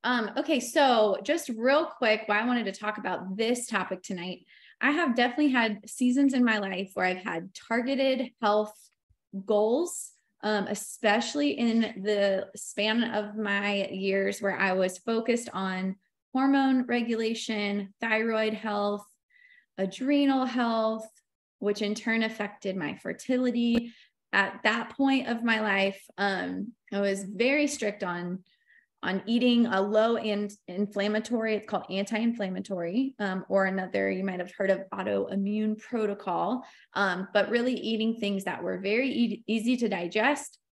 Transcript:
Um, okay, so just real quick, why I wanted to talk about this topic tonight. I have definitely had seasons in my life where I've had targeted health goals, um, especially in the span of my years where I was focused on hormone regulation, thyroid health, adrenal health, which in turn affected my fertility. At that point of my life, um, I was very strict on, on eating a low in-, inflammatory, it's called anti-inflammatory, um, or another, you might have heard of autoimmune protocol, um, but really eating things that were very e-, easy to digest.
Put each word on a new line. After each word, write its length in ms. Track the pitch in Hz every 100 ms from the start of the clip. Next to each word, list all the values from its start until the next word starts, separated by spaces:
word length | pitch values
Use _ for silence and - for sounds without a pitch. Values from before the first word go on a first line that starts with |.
Um, 280 | 240 247 208 262
okay, 240 | 311 285
so 600 | - 330 277 233 214 190
just 240 | - 330 -
real 380 | 220 240 285 320
quick, 380 | - 226 214 220
why 160 | 208
I 40 | 240
wanted 200 | 247 196
to 80 | 190
talk 200 | 208 208
about 400 | 185 185 185 190
this 280 | 226 240 -
topic 340 | 208 185 185
tonight. 420 | - 185 180 180 _ - - _
I 100 | 269
have 240 | 294 320 233
definitely 340 | 247 240 302
had 360 | 254 220 208 -
seasons 440 | - 247 254 277
in 100 | 254
my 140 | 247 214
life 340 | 196 185 196 196
where 100 | 185
I've 180 | 185
had 300 | 180 170 190
targeted 800 | - - 233 247 269 269 254 247 _
health 340 | 214 208 214 - _ _ _ _ _ 196 190
goals, 680 | 208 214 262 349 - - _ _ _
um, 260 | 208 214 190
especially 840 | 202 - - 220 214 233 294 294
in 500 | - 233 226 220 -
the 460 | 202 208 202 190 - -
span 460 | - - 214 233 226
of 320 | 214 208 214
my 500 | 208 202 202 202 190
years 540 | 190 196 196 196 202
where 160 | 196 -
I 160 | 190
was 240 | 185 185 185
focused 520 | - 226 226 233 -
on 440 | 185 190 185 190 190 _ _ _
hormone 520 | 262 277 277 269 262 247
regulation, 1080 | 240 226 226 226 226 - 214 202 202 196 _
thyroid 520 | 226 220 226 220 220
health, 520 | 214 220 208 208 208 - _ _ _ - - _ -
adrenal 680 | 190 - 254 285 277 262 254
health, 640 | 240 233 226 220 220 - _ _ _ _ _
which 220 | 202 208
in 140 | 208 214
turn 280 | - 226
affected 520 | 220 226 208 - 196 185
my 200 | 151 -
fertility. 1000 | - 165 - 254 254 240 240 233 233 - _ _ _
At 280 | 196 196 -
that 280 | 214 233 - -
point 320 | 269 269 247
of 160 | 226
my 180 | 233 220
life, 400 | 214 196 196 196 - -
um, 560 | 202 190 180 185 214 - _
I 60 | 202
was 220 | 202 196
very 420 | 196 190 240 294 294
strict 380 | - 214 196
on, 400 | 185 175 175 185 _ _ _ - _ _
on 220 | - 190 -
eating 400 | 233 247 240 233
a 160 | 190
low 360 | 202 214 226 233
in-, 320 | 220 208 208 - -
inflammatory, 880 | 180 202 202 208 214 214 233 220 214
it's 120 | -
called 180 | 202 -
anti-inflammatory, 1300 | 196 202 220 233 233 190 185 196 185 170 214 269 -
um, 260 | 202 185 -
or 180 | 196 190
another, 460 | 190 185 196 196
you 120 | 185 196
might 140 | 185
have 120 | 180
heard 180 | - 190
of 120 | 190 -
autoimmune 840 | 196 190 202 - 196 196 208 214 214
protocol, 840 | - 240 208 202 - 170 175 254 - - _
um, 340 | - 196 180 196
but 160 | 208 196
really 240 | 233 247
eating 440 | 240 220 220 220 226
things 240 | 202 196
that 180 | 190 -
were 160 | 175 185
very 300 | 196 220 269
e-, 340 | 233 233 - -
easy 300 | 220 226 247
to 100 | 233
digest. 720 | 190 175 214 240 294 - _ _